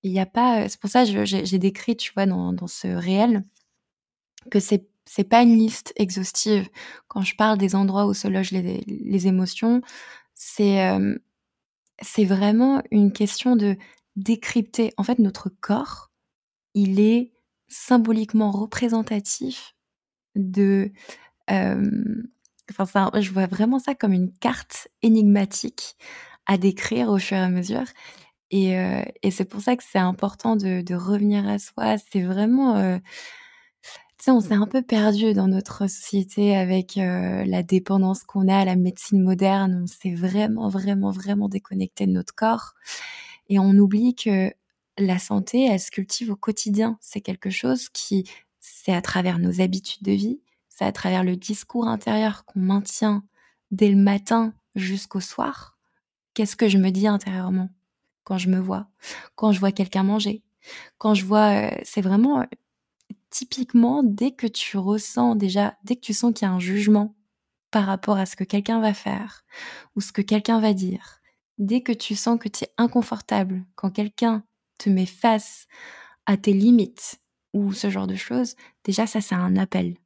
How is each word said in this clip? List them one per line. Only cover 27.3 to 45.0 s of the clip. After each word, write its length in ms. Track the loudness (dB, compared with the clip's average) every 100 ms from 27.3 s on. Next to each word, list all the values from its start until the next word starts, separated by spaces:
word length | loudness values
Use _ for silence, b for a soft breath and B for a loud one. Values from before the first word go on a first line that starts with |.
| 0
et 40 |
à 100 | 0
mesure. 340 | 0 -2 -4 -6 B B B B _ _
Et, 280 | 0 2 0
euh, 240 | -2 -2 -6 -4
et 80 | -4
c'est 140 | -2
pour 160 | -6 -4
ça 160 | -2 -2
que 80 | -2
c'est 120 | 0
important 580 | 0 0 -4 -4 -2 0
de, 240 | 0 -2
de 140 | -4
revenir 520 | -6 -2 0 2 2 0
à 120 | -4
soi. 380 | -6 -4 -2 -2
C'est 240 | -2 -2
vraiment, 540 | -2 0 2 4 4 2
euh, 200 | 0 -2 B B B B B B B _ B B B _
tu 60 | 2
sais, 40 |
on 80 | 4
s'est 140 | 4
un 120 | 0 2
peu 160 | -2
perdu 500 | 0 2 2 2 2
dans 160 | 2 2
notre 380 | 0 -4 -6 -6
société 680 | -6 -4 -4 -4 0 2
avec, 440 | 2 2 0 -2 -2
euh, 440 | -2 -2 -2 -2 -2
la 160 | -2
dépendance 600 | 2 0 2 2 2 -2
qu'on 260 | -4 0 2
a 100 | 4
à 60 | 2
la 100 | 2
médecine 460 | 0 -2 0 2
moderne. 580 | 4 2 2 2 0 -2
On 20 | -4
s'est 280 | -6 -6
vraiment, 540 | -4 -2 0 0 -2 -4
vraiment, 420 | -2 -2 -2 -2
vraiment 380 | -4 -4 -2 -2
déconnecté 580 | -6 -6 -6 -6 -2 0
de 60 |
notre 220 | 0 -4
corps. 400 | -4 -2 -2 -6 B B B B B B B _
Et 100 | 2
on 120 | 6 6
oublie 360 | 6 4 0
que 380 | 0 0 0 0 -4 _ _ _
la 200 | -2